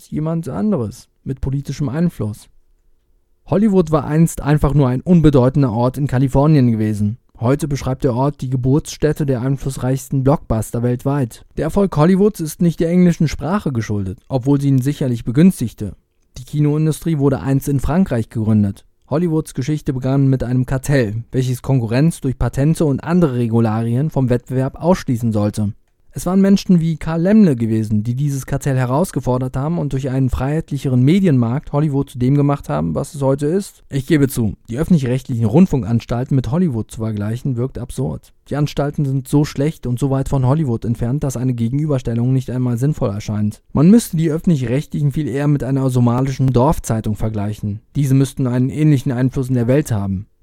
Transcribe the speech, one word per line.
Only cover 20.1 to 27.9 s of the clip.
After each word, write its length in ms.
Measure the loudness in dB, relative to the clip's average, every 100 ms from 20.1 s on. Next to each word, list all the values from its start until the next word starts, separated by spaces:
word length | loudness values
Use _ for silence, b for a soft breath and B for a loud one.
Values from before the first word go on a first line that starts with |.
| 2 2
mit 160 | 2
einem 220 | 0 -2 -2
Kartell, 580 | -2 0 0 0 -4 -4
welches 300 | -2 -2 -2
Konkurrenz 580 | 0 0 0 2 2 0
durch 180 | -4 -2
Patente 460 | -2 0 0 2
und 220 | 0 0 0
andere 300 | 2 2 2
Regularien 720 | 0 2 2 0 0 -2 -2
vom 200 | 0 0
Wettbewerb 540 | 0 -2 -4 -4 -4
ausschließen 480 | -2 -2 -2 -2 -2
sollte. 400 | 0 -2 -2 -4 -6 _ _ _
Es 120 | -8 0
waren 160 | 2
Menschen 380 | 4 4 4 2
wie 160 | 2 -2
Karl 240 | -4 0
Laemmle 340 | 4 6 6 4
gewesen, 460 | 0 0 0